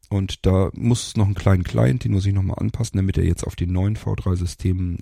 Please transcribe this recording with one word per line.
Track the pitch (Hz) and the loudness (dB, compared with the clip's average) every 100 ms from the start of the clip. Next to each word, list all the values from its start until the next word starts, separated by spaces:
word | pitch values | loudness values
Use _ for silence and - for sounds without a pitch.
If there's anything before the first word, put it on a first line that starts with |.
| - | -4
Und | 101 95 - 92 | -2 -2 0 2
da | 92 92 | 4 2
muss | - 117 120 - | 0 0 0 0
es | 113 | 0
noch | 101 | 0
einen | |
kleinen | 101 101 95 | 2 4 4
Client, | 87 113 123 127 | 2 2 2 2
den | 113 | 0
muss | 98 98 | 0 2
ich | |
nochmal | 98 98 - | 0 0 -2
anpassen, | 107 - - 98 | -4 -4 -4 0
damit | 95 87 | 0 2
er | |
jetzt | 85 85 | 0 0
auf | - - | -4 -4
den | 87 | -2
neuen | 90 101 107 | 0 0 -2
V | 101 | -4
drei | 101 95 90 | -2 -2 -2
Systemen, | 87 - 95 92 90 87 | -4 -2 -2 0 -2 -6